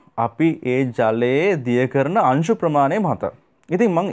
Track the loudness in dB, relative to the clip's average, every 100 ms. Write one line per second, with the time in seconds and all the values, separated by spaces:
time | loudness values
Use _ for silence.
0 | _ -4 -4 0 0 0 -2 -2 -2 0
1 | 0 2 0 2 0 -2 0 0 2 0
2 | 0 2 2 2 0 0 0 2 0 0
3 | -2 -4 -6 -10 _ _ -6 0 2 0
4 | -2